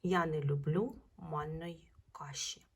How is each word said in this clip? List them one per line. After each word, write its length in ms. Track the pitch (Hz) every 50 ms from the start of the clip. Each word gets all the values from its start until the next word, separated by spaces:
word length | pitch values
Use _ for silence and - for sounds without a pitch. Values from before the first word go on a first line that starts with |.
| -
я 220 | 180 185 180 170
не 160 | 160 156 151
люблю 600 | 143 143 143 143 143 151 156 180 220 269 - - - - _
манної 720 | - 180 160 156 147 151 156 160 160 170 170 170 - - - _ - - -
каші. 560 | - - 147 143 139 - - - - - - _ _